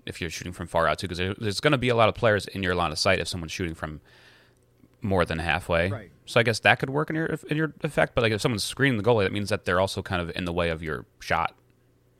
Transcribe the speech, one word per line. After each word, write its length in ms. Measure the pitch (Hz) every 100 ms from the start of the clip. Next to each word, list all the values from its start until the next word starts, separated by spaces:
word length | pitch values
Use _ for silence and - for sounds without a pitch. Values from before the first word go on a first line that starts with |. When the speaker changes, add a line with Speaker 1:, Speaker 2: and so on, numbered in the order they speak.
| -
Speaker 1:
if 140 | -
you're 80 | 85
shooting 240 | - -
from 120 | 90 85
far 220 | 85 80
out, 100 | 76
too, 80 | 92
'cause 100 | 85
there, 160 | 92 104
there's 220 | 107 95
gonna 160 | 151 139
be 140 | 123
a 40 |
lot 140 | 117 107
of 60 |
players 320 | - 117 104 -
in 160 | 98
your 120 | 90
line 160 | 90 85
of 80 | 87
sight 200 | 101 92
if 100 | 85
someone's 240 | 92 82
shooting 220 | - 87
from 260 | 80 78 78 - - - - _ _ _ _ _ _
more 240 | 104 95 82
than 120 | 80
halfway. 500 | 82 78 - 85 90
Speaker 2:
Right. 200 | 113 92 -
Speaker 1:
So 160 | - 120
I 20 |
guess 180 | 117 107
that 180 | 104 117
could 100 | 135
work 220 | 139 156
in 60 | 156
your, 200 | 160 160 -
in 80 | 151
your 160 | 160 -
effect, 320 | 156 160 156
but, 80 | -
like, 100 | 113
if 80 | 107
someone's 240 | 139 104
screening 320 | - - 135 113
the 80 |
goalie, 200 | 98 117
that 80 | 95
means 180 | 104 98
that 160 | 101 -
they're 140 | 90
also 200 | 98 -
kind 220 | - 90
of 120 | 85
in 120 | - 87
the 60 |
way 160 | 85 85
of 120 | 80
your 220 | 80 64 - _
shot. 340 | - 82 82 - _ _ _ _ _ _